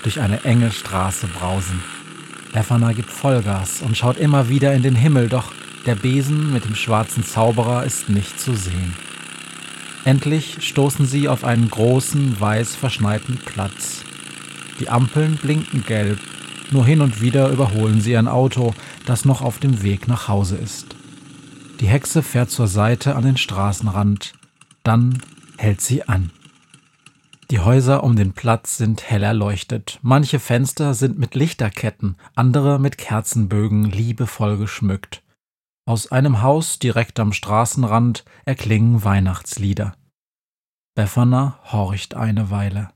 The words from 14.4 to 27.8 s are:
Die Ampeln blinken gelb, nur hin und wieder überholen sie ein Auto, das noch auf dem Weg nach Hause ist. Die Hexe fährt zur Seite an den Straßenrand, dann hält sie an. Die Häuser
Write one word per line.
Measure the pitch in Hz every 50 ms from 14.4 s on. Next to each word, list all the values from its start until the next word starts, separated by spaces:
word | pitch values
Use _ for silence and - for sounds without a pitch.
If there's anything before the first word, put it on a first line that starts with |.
| - - 57 57 57 - - -
Die | 127 -
Ampeln | 113 120 131 120 - 147 156 156 156
blinken | 147 - 143 151 156 156 - - 135 107
gelb, | - 113 107 104 101 104 101 - - - - - - - - - -
nur | 135 135 123
hin | 117 151 160
und | 147 139 110 104
wieder | 113 123 113 143 135 135
überholen | 139 127 113 104 98 107 110 110 107 110
sie | 104 113 120
ein | 113 113 117
Auto, | - 123 131 131 - 127 123 117 110 - - - - - -
das | - 123 117 -
noch | 139 135 117
auf | 135 131 113 -
dem | - 139 131 107 98
Weg | 101 98 92 - 110
nach | 123 104 - -
Hause | 104 101 101 90 98
ist. | - 113 104 - - - - - - - - - - - - - - - - - - - - - -
Die | 123 95
Hexe | 107 143 - - - 165 -
fährt | - - 120 123 117
zur | - - 120 104
Seite | 92 104 104 110 120 113 - 143 143 135
an | 117
den | 135 131
Straßenrand, | 127 - - 104 95 98 101 101 - - 107 92 101 104 101 101 101 - - - _ _ _ _ _ _ _ _ _ _
dann | 117 113 117 120 123 127 127 - - - - - - - -
hält | - 107 101 95
sie | - - 123 143 - -
an. | 107 95 95 85 - _ _ - _ _ _ _ - - _ _ _ _ _ - _ _ _ _ - _ - _
Die | 139 107
Häuser | 85 110 123 135